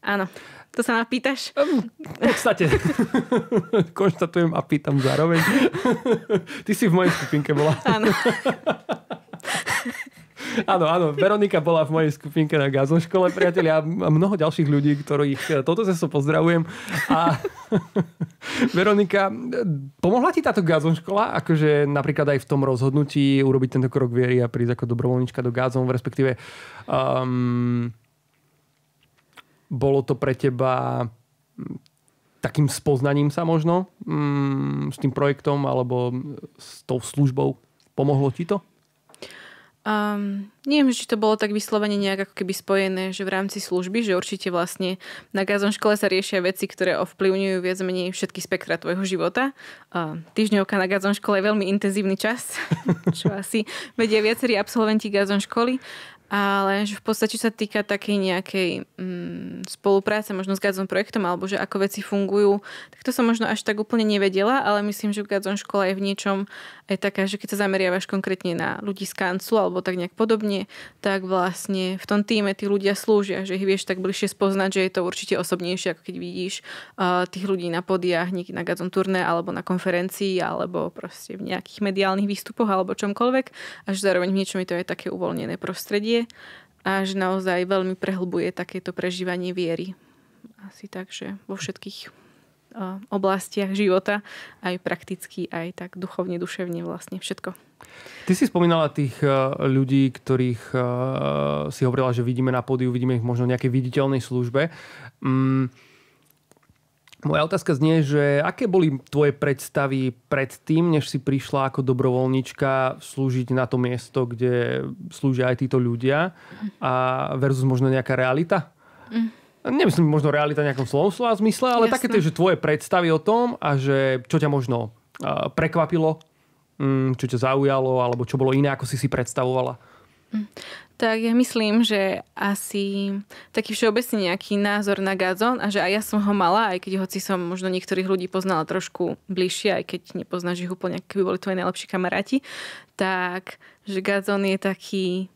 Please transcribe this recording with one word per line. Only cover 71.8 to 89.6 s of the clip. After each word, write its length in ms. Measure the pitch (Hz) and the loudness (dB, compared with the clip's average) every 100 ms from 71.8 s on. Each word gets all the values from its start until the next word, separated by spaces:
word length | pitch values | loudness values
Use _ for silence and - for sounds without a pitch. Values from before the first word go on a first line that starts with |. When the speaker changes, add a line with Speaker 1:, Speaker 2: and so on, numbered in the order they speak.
| 185 | -2
Speaker 1:
v 100 | 190 | -6
tom 220 | - 208 202 | 0 0 2
tíme 240 | 220 202 | 0 0
tí 160 | 196 202 | -2 -2
ľudia 320 | 202 196 202 | 0 0 0
slúžia, 480 | - 214 196 185 190 | 4 2 4 -4 -4
že 80 | |
ich 80 | 190 | -2
vieš 240 | 196 190 - | 0 0 0
tak 120 | 185 | -4
bližšie 280 | 185 196 196 | -2 -2 -4
spoznať, 420 | - 196 196 190 | 0 0 2 0
že 80 | 190 | 2
je 80 | 185 | 0
to 100 | 190 | 0
určite 320 | 175 - - 190 | -2 -4 -2 -2
osobnejšie, 580 | 175 180 175 185 185 | 0 -2 -2 -4 -4
ako 80 | 165 | -6
keď 140 | - 180 | -10 -10
vidíš, 380 | 175 180 180 - | -8 -6 -6 -8
eh, 640 | - - - - 185 180 | -12 -18 -18 -2 0 2
tých 220 | 180 190 196 | 0 -4 -4
ľudí 240 | 190 175 | -2 -2
na 160 | 170 185 | -4 -2
pódiách, 480 | 190 180 165 180 | 0 2 0 0
niekde 160 | 185 175 | -4 -6
na 140 | - 165 | -8 -4
Godzone 240 | 175 180 | -4 -2
turné 320 | 190 190 185 | -2 0 0
alebo 320 | 170 170 180 | 0 0 -2
na 80 | 175 | -8
konferencii, 800 | - 185 185 175 185 - 196 185 | -4 -2 0 -2 -2 -4 -2 -2
alebo 480 | 165 170 180 175 160 | -2 -4 -4 -4 -6
proste 480 | - 180 - - 190 | -8 -16 -18 -16 -12
v 160 | 202 | -8
nejakých 240 | 185 - - | -8 -10 -6
mediálnych 460 | 202 190 196 190 202 | -4 0 0 0 -2
výstupoch 400 | 196 - - 220 | -4 -10 -4 0
alebo 320 | 190 190 190 | 0 -2 -4
čomkoľvek. 480 | 202 202 240 262 262 - - - | -4 0 0 0 -4 -12 -18 -14
A 40 | - | -8
že 140 | 196 | -2
zároveň 280 | 196 180 180 | 2 2 2
v 80 | 190 | 0
niečom 160 | 190 190 | -2 -4
je 80 | 185 | -4
to 80 | |
aj 120 | 175 185 | -4 -4
také 180 | 185 - | -8 -8
uvoľnené 460 | 185 185 - - | -6 -6 -4 -6
prostredie. 640 | 185 - 185 - 208 214 233 233 - - - _ _ | -8 -8 -10 -4 -2 0 0 0 -12 -20 -20 _ _
A 240 | 185 190 | -2 -2
že 80 | 190 | -2
naozaj 540 | 190 185 190 185 180 180 | -2 0 0 0 0 2
veľmi 260 | 196 185 | 0 0
prehlbuje 560 | 190 - 190 180 175 170 | -4 -4 -2 -2 -2 -4
takéto 380 | 180 180 185 180 | -4 -10 -8 -10
prežívanie 640 | 185 185 180 185 180 180 | -6 -6 -4 -4 -4 -4
viery. 400 | 180 | -4